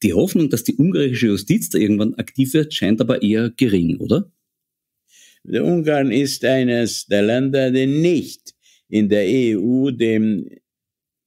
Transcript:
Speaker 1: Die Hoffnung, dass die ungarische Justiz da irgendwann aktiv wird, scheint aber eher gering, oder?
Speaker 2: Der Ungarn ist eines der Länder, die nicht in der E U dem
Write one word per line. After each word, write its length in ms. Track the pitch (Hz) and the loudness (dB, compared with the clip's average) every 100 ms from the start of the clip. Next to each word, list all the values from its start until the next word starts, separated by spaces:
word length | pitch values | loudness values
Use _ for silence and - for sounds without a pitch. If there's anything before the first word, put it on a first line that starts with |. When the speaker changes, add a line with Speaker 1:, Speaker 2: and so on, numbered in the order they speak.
Speaker 1:
Die 100 | 101 | 0
Hoffnung, 380 | 85 175 190 151 | 2 2 0 0
dass 140 | 104 | -2
die 100 | - - | -4 0
ungarische 520 | 160 175 139 120 117 | 0 2 -2 0 0
Justiz 420 | 101 - 226 - | 0 0 -2 0
da 80 | - | -2
irgendwann 360 | 104 104 110 - | 0 0 -2 -4
aktiv 360 | 113 - 131 | -10 -4 0
wird, 200 | 160 151 | 0 -2
scheint 260 | - 95 110 | -4 -2 0
aber 220 | 120 123 | 0 0
eher 280 | 104 110 117 - | 0 0 -2 0
gering, 400 | 127 98 85 - | 0 2 0 -2
oder? 340 | 101 131 208 _ _ _ _ _ _ _ _ _ - _ | 0 -2 -2 _ _ _ _ _ _ _ _ _ -20 _
Speaker 2:
Der 220 | - - | -6 -2
Ungarn 460 | 156 175 151 147 135 | 0 0 0 0 2
ist 340 | 113 139 - | 0 0 -2
eines 600 | 123 131 123 120 113 - - | 0 0 2 0 -2 -4 -2
der 160 | 101 | 0
Länder, 480 | 104 120 135 139 131 | 2 2 0 0 0
die 160 | 127 135 | 0 0
nicht 640 | 143 170 160 - - - _ _ _ _ | 0 2 0 -4 -12 -20 _ _ _ _
in 180 | 104 104 | 0 2
der 180 | 104 95 | 2 2
E 300 | 131 120 107 | 2 2 0
U 340 | 104 127 135 | 0 0 0
dem 600 | 123 113 110 110 101 - - _ _ _ _ _ _ | 0 0 2 0 -2 -6 -16 _ _ _ _ _ _